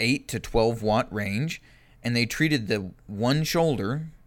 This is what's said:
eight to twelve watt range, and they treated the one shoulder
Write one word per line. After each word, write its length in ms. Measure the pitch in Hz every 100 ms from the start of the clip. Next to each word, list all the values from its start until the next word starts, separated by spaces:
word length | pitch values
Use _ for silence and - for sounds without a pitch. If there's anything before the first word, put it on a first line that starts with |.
eight 260 | 113 143 -
to 120 | 113
twelve 420 | - 120 113 113
watt 300 | 107 110 -
range, 500 | 107 101 104 156 - - - - -
and 140 | 120 120
they 100 | 120
treated 400 | - 156 147 104
the 240 | 107 95 - -
one 380 | 101 117 147
shoulder 640 | 156 170 165 117 98 143 160 -